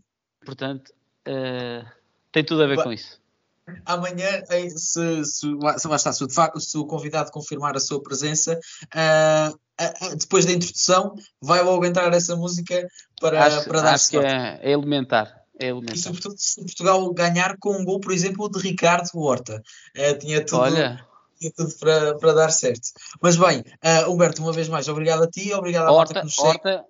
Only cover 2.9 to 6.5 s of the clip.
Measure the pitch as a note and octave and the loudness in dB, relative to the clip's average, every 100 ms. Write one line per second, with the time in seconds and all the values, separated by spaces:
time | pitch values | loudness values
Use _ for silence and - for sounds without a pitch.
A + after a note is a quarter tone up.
2.9 | G#2+ - - _ _ _ _ - F3 - | -6 -12 -20 _ _ _ _ -20 -16 -6
3.9 | F3 F3+ F3 F#3+ G3 - F3+ F3 D#3+ - | -4 -4 -4 -4 -4 -2 -2 -2 -6 -4
4.9 | E3 E3+ D#3+ C#3+ - D3 D3 D3 D3 D#3+ | -2 -2 -2 -4 -4 -4 -2 -2 -2 -2
5.9 | C#3+ D3 B2+ C3 - D#3+ | -2 -2 -2 -2 0 0